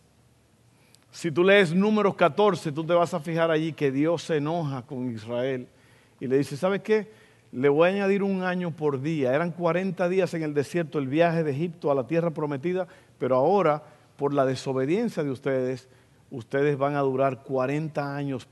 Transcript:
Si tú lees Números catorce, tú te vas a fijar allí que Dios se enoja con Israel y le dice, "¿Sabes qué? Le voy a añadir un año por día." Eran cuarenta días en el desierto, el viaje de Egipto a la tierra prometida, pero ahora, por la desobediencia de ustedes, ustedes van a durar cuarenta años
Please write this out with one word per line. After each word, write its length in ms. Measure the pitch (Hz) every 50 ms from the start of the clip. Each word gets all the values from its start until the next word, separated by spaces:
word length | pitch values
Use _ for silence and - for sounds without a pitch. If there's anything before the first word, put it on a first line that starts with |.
| _ _ _ _ _ _ _ _ _ _ _ _ _ _ _ _ _ _ _ _ _ _
Si 200 | - - - 170
tú 140 | 147 147 175
lees 300 | 190 196 208 202 160 160
Números 400 | 185 196 214 220 214 208 196 180
catorce, 580 | - 185 170 139 190 208 208 190 156 - 165 143
tú 120 | 147 165
te 100 | 156 175
vas 180 | 175 175 165 175
a 60 | 175
fijar 300 | 147 175 165 165 165 165
allí 220 | 160 156 156 165 151
que 180 | - 151 139
Dios 320 | 131 135 147 160 170 156 -
se 140 | - 170
enoja 460 | 151 143 151 165 175 165 143 135 131 113
con 280 | - 147 127 127 127
Israel 580 | 120 110 104 113 120 120 123 135 135 127 123 - _ _ _ _ _ _ _ _ _ -
y 60 | -
le 100 | 127 127
dice, 200 | 139 143 143 151
"¿Sabes 260 | 135 - 185 196 190 196
qué? 280 | - 214 214 202 - - - - _ _ _ _ _
Le 200 | - 123 131 143
voy 180 | 143 151 165 180
a 40 | 190
añadir 300 | 202 202 196 196 202 196
un 200 | 196 196 185 185
año 300 | 185 180 185 180 175 151
por 280 | - 151 151 139 131
día." 340 | 131 156 165 156 135 123 127
Eran 180 | 147 170 175 160
cuarenta 540 | 175 175 170 165 175 190 196 175 - 185
días 280 | 175 180 190 185 165 -
en 80 | 170 160
el 100 | 151 147
desierto, 460 | 147 135 - - 175 170 143 - 156
el 100 | 139 131
viaje 340 | 131 156 170 170 160 165 165
de 80 | 151
Egipto 400 | 135 135 165 180 160 - - 156
a 40 | 139
la 120 | 139 123
tierra 240 | 110 160 165 165 170
prometida, 560 | 151 156 151 147 147 135 127 175 180 185 180 165 - - - _ _ -
pero 180 | - 127 127
ahora, 460 | 127 135 156 196 202 185 160 147 151 - - - - _ _ _
por 180 | - 143 143 143
la 100 | 143 135
desobediencia 800 | 131 131 120 - 143 135 131 131 139 165 208 240 220 - - 156
de 80 | 143
ustedes, 580 | 131 - - 143 135 131 127 127 131 123 - _ _ _ _ _ _ _ _ -
ustedes 460 | - 131 113 - - 139 143 147 147
van 180 | 131 135 143 147
a 60 | 143
durar 420 | 139 135 131 131 135 135 131 120 -
cuarenta 720 | - 139 131 127 131 143 147 160 156 151 156 143 143 139
años 300 | 143 143 143 135 120 - -